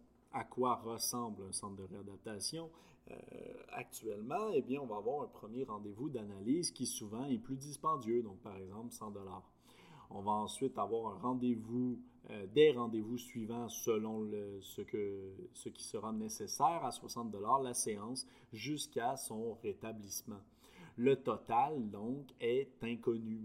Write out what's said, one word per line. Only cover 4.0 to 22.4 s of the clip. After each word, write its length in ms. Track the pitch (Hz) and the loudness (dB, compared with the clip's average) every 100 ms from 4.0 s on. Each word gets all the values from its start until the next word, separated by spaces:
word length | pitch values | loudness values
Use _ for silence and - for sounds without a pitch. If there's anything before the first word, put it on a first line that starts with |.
| 110 104 110 170 220 | -6 -4 -2 0 4
Eh 100 | 170 | 4
bien, 200 | 120 135 | 4 0
on 60 | 131 | 0
va 100 | 104 | -2
avoir 240 | 101 147 | 0 0
un 60 | 123 | -2
premier 360 | - 107 117 | -8 -8 -4
rendez-vous 460 | 131 107 104 101 147 | -2 -4 -6 -4 -4
d'analyse 640 | 127 104 98 101 156 165 | -2 -4 -4 2 4 2
qui 160 | - 123 | -2 -2
souvent 380 | - 107 110 143 | -2 -6 -4 0
est 120 | 120 | 0
plus 180 | 117 135 | 0 -6
dispendieux, 680 | 139 139 156 156 107 117 | -8 -4 0 0 4 2
donc 160 | 113 95 | 2 -6
par 180 | 110 98 | -10 -10
exemple 340 | 95 104 120 | -10 -8 -10
cent 200 | - 107 | -8 -8
dollars. 380 | 101 95 - - _ - - - - - | -8 -8 -10 -14 _ -20 -20 -20 -20 -12
On 120 | 101 | -4
va 100 | 98 | 0
ensuite 460 | 107 104 - 131 - | 2 0 0 0 0
avoir 340 | 98 113 110 | 0 0 0
un 60 | 98 | -2
rendez-vous, 800 | 123 127 123 113 107 120 127 117 - - - | 0 2 4 2 2 2 2 0 -6 -18 -10
euh, 160 | 104 95 | -8 2
des 240 | 113 151 | 10 10
rendez-vous 480 | 123 120 110 107 120 | 10 2 0 0 -2
suivants 500 | - 117 107 120 117 | -4 -6 -4 -4 -4
selon 520 | - - 110 110 110 | -2 2 2 2 -2
le, 380 | 107 104 101 101 | -2 -2 -4 -8
ce 200 | 95 - | -10 -10
que, 540 | 101 107 101 98 95 95 - | -4 -2 -2 -2 -8 -10 -14
ce 160 | - - | -12 -12
qui 140 | - | -10
sera 280 | - 110 107 | -8 -6 -4
nécessaire 720 | 110 110 - 101 - 151 170 | -2 -4 -4 -4 4 4 4
à 60 | 131 | 0
soixante 400 | - 117 - 117 | -4 -6 -4 -4
dollars 320 | 101 104 135 | -2 4 4
la 140 | 131 123 | 4 0
séance 520 | - 104 107 131 - - - | 0 -2 -4 -6 -8 -12 -14
jusqu'à 640 | 110 110 147 - - 117 135 | -8 -4 -4 -2 0 2 0
son 360 | - 110 113 104 | -2 -4 -4 -2
rétablissement. 800 | 110 98 - 110 101 - - 101 - - - - 170 - | -4 -4 -6 -8 -8 -8 -8 -12 -14 -20 -20 -20 -14 2
Le 180 | 120 135 | 6 6
total, 760 | - 107 - 117 139 156 110 | 4 0 4 6 6 2 -2
donc, 420 | 101 110 135 135 - | -4 -4 -4 -6 -2